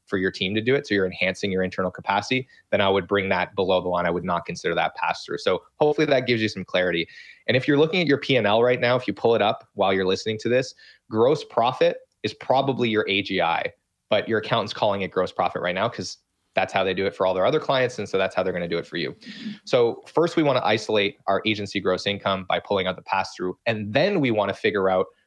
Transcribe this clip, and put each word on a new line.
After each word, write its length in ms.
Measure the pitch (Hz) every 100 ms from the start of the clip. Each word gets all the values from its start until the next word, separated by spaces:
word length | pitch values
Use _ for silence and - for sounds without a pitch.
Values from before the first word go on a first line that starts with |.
for 120 | - 98
your 140 | 92
team 220 | - 95
to 60 | 107
do 160 | 113
it, 100 | 139
so 80 | -
you're 120 | 101
enhancing 440 | 92 - 92 - 101
your 140 | 92
internal 260 | 92 - 90
capacity, 560 | - - 101 - 127 - - -
then 100 | 104
I 80 | 98
would 180 | 98 90
bring 220 | 101 95
that 260 | 92 90
below 240 | - 92 92
the 80 | 90
line. 180 | 87
I 40 | 87
would 160 | 87
not 200 | 90 85
consider 300 | - 87 87
that 200 | 82 80
pass-through. 420 | - 82 - - 73
So 260 | 95 90 _ -
hopefully 280 | 151 156 147
that 200 | 131 127
gives 140 | 113
you 80 | 107
some 160 | 98
clarity. 420 | 87 92 90 85 80 - - - -
And 80 |
if 140 | 123 -
you're 80 | 143
looking 240 | 160 185
at 60 | 147
your 100 | 139
P 180 | -
and 100 | 123
L 160 | 104 110
right 200 | 123 127
now, 160 | 120 123
if 100 | 107
you 60 |
pull 200 | 98 117
it 80 | 113
up 240 | 104 120 -
while 180 | 101 98
you're 120 | 95
listening 320 | 92 95 110 110
to 100 | 117
this, 260 | 123 - - - _ -
gross 360 | 110 123 156
profit 540 | - 117 120 - 170 - - _
is 120 | 110
probably 560 | - - 131 135 120 120
your 180 | 107 98
A 140 | 98
G 200 | 101 92
I, 300 | 82 80 - _ _ _ -
but 180 | 104 -
your 120 | 107
accountant's 340 | - 117 104
calling 300 | - 107 98
it 60 | 92
gross 220 | 92 90
profit 300 | - 87 -
right 120 | 92
now 140 | 92 120
'cause 300 | - 90 - _ _ _
that's 200 | 95 95
how 100 | 98
they 100 | 95
do 120 | 92
it 100 | 98
for 100 | -
all 80 | 92
their 120 | 92
other 160 | 107 151
clients, 360 | - 135 123 110
and 100 | 98
so 100 | 95
that's 180 | 95
how 80 | 98
they're 100 | 92
gonna 140 | 90 85
do 100 | 85
it 80 |
for 120 | - 85
you. 180 | 67 - - - - -
So 400 | - 127 117 -
first, 300 | - 151 143
we 80 | 170
wanna 180 | 147 127
isolate 520 | 104 110 - 107 101 - -
our 140 | 98
agency 340 | 110 104 101 101
gross 260 | 92 92
income 400 | 101 98 101 95 90
by 100 | 87
pulling 280 | - 98 92
out 100 | 87
the 60 |
pass-through, 540 | - 95 92 - 90 -
and 280 | 117 107 104
then 260 | 127 196 190
we 120 | 127
wanna 220 | 107 101
figure 360 | - 107 98 95
out 160 | 92 - _